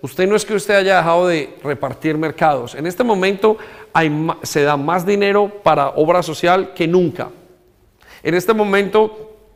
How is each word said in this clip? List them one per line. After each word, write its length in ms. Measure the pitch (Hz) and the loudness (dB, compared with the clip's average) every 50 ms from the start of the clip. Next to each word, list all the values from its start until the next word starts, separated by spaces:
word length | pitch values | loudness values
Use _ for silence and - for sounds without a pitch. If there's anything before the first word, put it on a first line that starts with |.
usted 260 | - 135 - - 185 | -12 -10 -4 -2 0
no 80 | 190 208 | 2 2
es 100 | 214 208 | 0 0
que 80 | - 220 | -2 -4
usted 220 | 196 196 - 208 | -4 0 2 2
haya 220 | 196 190 190 190 | 2 4 4 2
dejado 300 | 180 165 170 165 175 180 | 2 4 2 2 2 2
de 300 | 180 170 156 139 - - - - | 2 0 -2 -4 -6 -12 -12 -8
repartir 520 | 143 143 135 - 131 127 - - 156 151 | -8 -6 -6 -6 -8 -8 -4 -4 -4 -2
mercados. 580 | 151 160 156 143 - 170 156 147 131 120 117 - | -2 -4 -6 -2 0 2 2 2 0 -4 -8 -10
En 100 | 131 151 | -8 -8
este 180 | 175 180 - 254 | -8 -2 -2 0
momento 540 | 240 214 190 185 196 202 190 214 220 214 214 - - - - - - | 0 2 2 2 0 0 2 0 0 0 0 -6 -20 -20 -20 -20 -2
hay 200 | - 170 165 156 | 0 0 0 2
ma-, 260 | 147 151 160 165 - - - | 0 -2 -2 -4 -6 -6 -10
se 180 | - - 156 | -4 -2 0
da 160 | 143 147 147 | 2 2 0
más 260 | 143 139 156 175 185 170 | 0 -2 -2 -2 -2 0
dinero 480 | 196 202 202 202 202 196 208 208 202 208 - - | 0 0 0 2 2 2 2 0 0 -4 -2 0
para 260 | 165 151 147 139 139 | 2 2 2 0 0
obra 320 | - 147 151 160 175 180 | 0 0 2 2 2 0
social 520 | 165 160 156 - - 170 180 190 185 190 - | 0 -2 -6 -2 2 2 2 2 0 -4 -4
que 120 | - 170 | -4 -2
nunca. 420 | 160 175 185 180 160 - - - - - - - _ - _ _ _ _ _ _ _ _ _ _ - - - | 2 2 2 2 0 -2 -6 -10 -12 -12 -20 -20 _ -20 _ _ _ _ _ _ _ _ _ _ -20 -20 -8
En 140 | - 151 165 | -4 -2 -2
este 180 | 180 180 - 220 | 0 2 0 0
momento 760 | 214 208 202 196 202 202 180 185 220 220 214 - - - - - _ _ _ _ | 0 2 2 2 0 0 2 2 2 2 2 -2 -12 -20 -20 -20 _ _ _ _